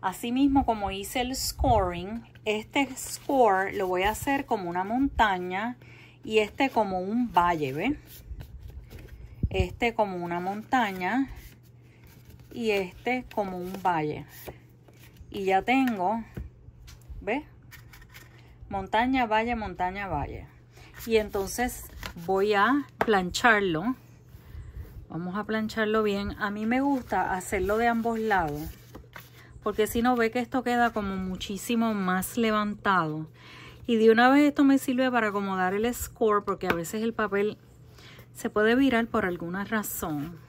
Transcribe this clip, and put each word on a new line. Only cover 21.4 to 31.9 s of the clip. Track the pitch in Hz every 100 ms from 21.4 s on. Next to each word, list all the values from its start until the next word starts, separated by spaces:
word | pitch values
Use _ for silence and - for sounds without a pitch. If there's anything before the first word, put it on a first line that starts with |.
| 190 - 247 - - - - -
voy | 170 190 208
a | 202 208 285 269 -
plancharlo. | - 202 180 - 247 208 196 156 202 262 - - - - - - - - - - -
Vamos | 160 180 190
a |
plancharlo | 208 220 220 226 214 220
bien. | 214 202 202 196
A | 208
mí | 208 220
me | 247
gusta | 277 269 233 196 -
hacerlo | 185 180 208 185 214
de | 233
ambos | 233 226 226
lados, | 220 196 160 147 160 - - - - - - - - -
porque | - 202 208
si | 233
no, | 240
ve | 247 226
que | 240
esto | 240 262
queda | 247 240 240
como | 226 202 190
muchísimo | 185 180 - 196 - 240 226